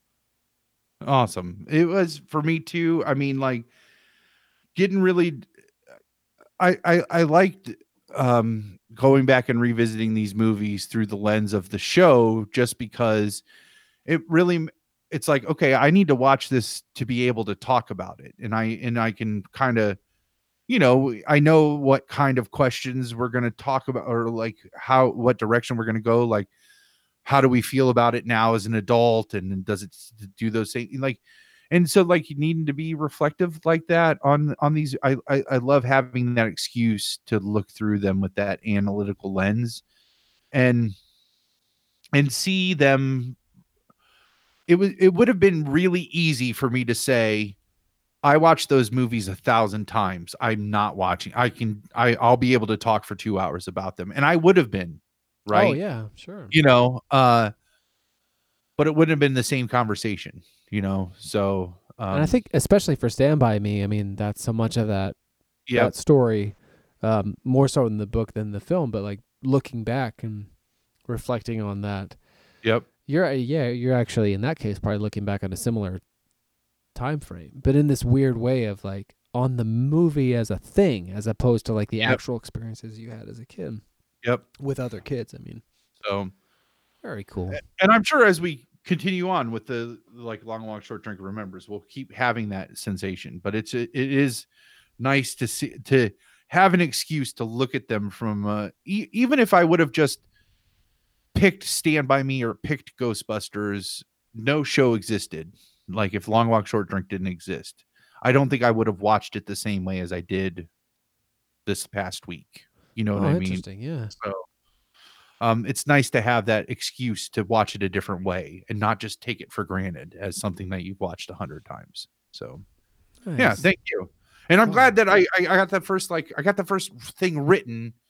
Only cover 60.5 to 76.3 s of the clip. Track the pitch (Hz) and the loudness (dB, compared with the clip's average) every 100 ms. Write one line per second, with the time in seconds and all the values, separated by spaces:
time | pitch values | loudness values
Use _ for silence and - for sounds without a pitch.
60.5 | _ - 101 98 95 92 - - 107 98 | _ -8 -4 -2 -2 -4 -10 -6 -2 0
61.5 | 98 90 87 _ - 101 104 156 254 - | -2 -6 -12 _ -10 -4 -2 0 0 0
62.5 | 147 - 202 - 139 120 - 139 156 120 | -2 4 4 2 -2 -2 2 2 4 2
63.5 | 107 104 104 101 104 101 95 104 104 - | 2 -2 -2 -2 -2 -4 -4 -6 -6 -4
64.5 | 113 113 120 107 98 95 - _ _ _ | -2 -2 0 -2 -2 -4 -8 _ _ _
65.5 | _ - 123 120 - - 143 120 110 101 | _ -4 0 0 0 4 4 4 2 -2
66.5 | - _ _ _ _ 110 107 101 - 127 | -8 _ _ _ _ 0 0 -2 -6 0
67.5 | 127 139 147 117 107 101 117 110 110 107 | 2 4 2 0 -2 -4 -4 -4 -6 -8
68.5 | 101 - 175 135 107 101 101 _ _ 131 | -8 -4 -2 -2 -4 -6 -10 _ _ 0
69.5 | 139 - 117 110 127 120 - 113 107 101 | 0 0 -8 -6 -4 -4 -8 -10 -10 -14
70.5 | _ _ _ _ _ - 117 - 120 - | _ _ _ _ _ -10 -8 -4 -6 -4
71.5 | 110 104 101 101 98 98 - _ _ _ | -6 -6 -6 -6 -6 -8 -16 _ _ _
72.5 | _ 110 113 - _ - 147 170 135 123 | _ -2 -2 -2 _ -4 -2 0 -2 -2
73.5 | 156 123 123 127 123 117 - 104 95 123 | -2 -2 -2 0 0 0 0 0 0 -2
74.5 | 165 107 98 104 104 104 107 101 101 95 | -4 -6 -6 -4 -2 -4 -6 -4 -4 -6
75.5 | 95 120 113 95 92 - _ _ | -6 -4 -2 -4 -8 -14 _ _